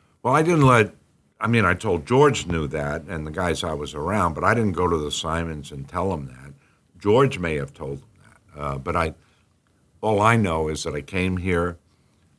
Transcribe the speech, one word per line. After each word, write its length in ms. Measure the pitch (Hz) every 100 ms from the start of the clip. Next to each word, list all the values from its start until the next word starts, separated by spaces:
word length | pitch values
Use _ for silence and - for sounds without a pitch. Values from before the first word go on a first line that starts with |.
| _ _
Well, 120 | 120
I 80 | 139
didn't 240 | 160 165 135
let, 300 | 120 101 - _ _ _ -
I 60 | 110
mean, 180 | 117 92
I 80 |
told 320 | 90 110 87 -
George 420 | 123 147 113 90
knew 180 | 85 73
that 360 | 76 73 73 -
and 180 | 85 78
the 40 |
guys 300 | 78 90 78
I 120 | 85
was 200 | 76 71
around, 420 | 73 80 104 90 76
but 100 | 90
I 80 |
didn't 180 | 117 110
go 160 | 82 90
to 100 | 82
the 140 | 73
Simons 580 | - 82 82 82 78 71
and 160 | 71 69
tell 260 | 90 95
them 160 | 82 67
that. 260 | 64 69 - _ _ _ -
George 420 | 101 117 139 135
may 160 | 85 76
have 160 | 69
told 260 | - 69 71
them 100 | - _
that, 380 | _ _ _ 73
uh, 160 | 71 69
but 180 | 67 85
I, 200 | 82 - _ _ _ _ _ _ _ _
all 220 | 107 101
I 160 | 110 117
know 320 | 98 80 78
is 140 | 78
that 120 | 80 73
I 60 |
came 340 | 69 95 92 90
here, 400 | 95 87 87 87 _ _ _ _ _